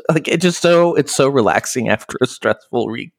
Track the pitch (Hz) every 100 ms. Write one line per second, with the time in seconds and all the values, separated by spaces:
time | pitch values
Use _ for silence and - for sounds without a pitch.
0 | - 160 - 170 180 170 170 170 175 156
1 | 139 - 139 139 101 85 - - 110 104
2 | - - 127 - 113 107 _ - 110 113
3 | -